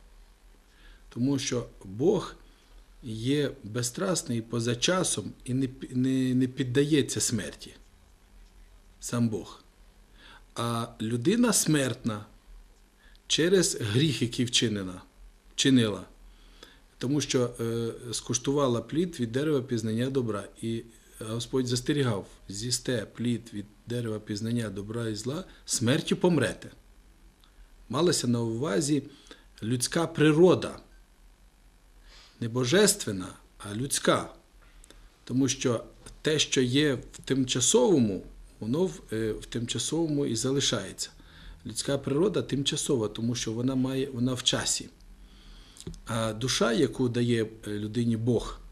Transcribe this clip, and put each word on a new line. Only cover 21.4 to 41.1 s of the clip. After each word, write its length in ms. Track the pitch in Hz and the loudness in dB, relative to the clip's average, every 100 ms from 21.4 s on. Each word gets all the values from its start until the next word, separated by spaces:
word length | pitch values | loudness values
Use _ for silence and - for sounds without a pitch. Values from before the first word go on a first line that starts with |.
| - 131 127 | -2 -2 0
застерігав: 600 | 123 139 147 127 98 - - - | 0 0 2 2 0 -4 -14 -14
«З'їсте 580 | 98 120 123 - 120 95 - | -8 -4 -4 -2 -2 -4 -4
плід 260 | 120 117 - | -2 -2 -4
від 120 | 104 101 - - | -10 -12 -12 -8
дерева 320 | 120 117 107 | -4 -4 -4
пізнання 500 | - 104 113 120 110 | -6 -6 -2 -2 -2
добра 380 | 98 101 113 113 | -6 -8 -6 -4
і 80 | 104 | -4
зла, 280 | 113 156 190 - - | -4 -6 -8 -14 -4
смертю 500 | - 113 151 - 185 | 0 2 2 2 2
помрете». 540 | 180 156 101 - - - - - - - - _ - - - - - | 4 4 2 -2 -12 -20 -20 -20 -20 -20 -20 _ -20 -20 -20 -20 -6
Малася 380 | 139 170 135 123 | 2 2 2 2
на 140 | 117 | 0
увазі 640 | 117 113 151 190 143 147 - - - - - - | 0 -2 0 0 2 0 -2 -10 -20 -20 -20 -8
людська 440 | 107 123 - 170 165 | -2 -2 0 0 0
природа. 720 | - 151 151 180 123 90 - - - - - - - - _ - - - - - - - - | 4 6 8 8 6 2 -8 -16 -20 -20 -20 -20 -20 -20 _ -20 -20 -20 -20 -20 -20 -20 -10
Не 100 | 117 | -6
божественна, 840 | 120 123 180 208 - - 95 92 - - - | -2 2 6 6 4 -2 -6 -8 -12 -20 -16
а 180 | 98 104 | -10 -6
людська. 580 | 117 - - 127 90 - _ - - - - - - _ | -4 0 2 2 0 -12 _ -20 -20 -20 -20 -20 -20 _
Тому 240 | - 123 135 | -4 0 0
що 360 | 127 127 113 - - - - | 0 0 0 -4 -18 -20 -6
те, 180 | 147 156 | 0 0
що 220 | - 139 | 2 2
є 320 | 127 135 151 | 2 4 2
в 240 | 120 - - - | 0 -6 -10 -2
тимчасовому, 1000 | 135 123 127 - 226 240 160 107 92 - - - - | 0 0 0 4 6 6 6 4 0 -6 -18 -20 -12
воно 260 | 107 143 185 | -4 -2 -2
в, 160 | - - | -4 -6
е, 180 | 110 110 | -2 -2
в 140 | 107 - | -4 -6
тимчасовому 800 | 120 117 120 - 156 165 143 143 | -6 -4 -4 -2 -2 0 0 0
і 100 | 113 | -2
залишається. 760 | 127 139 - 113 92 92 - | 0 0 0 -2 -4 -10 -12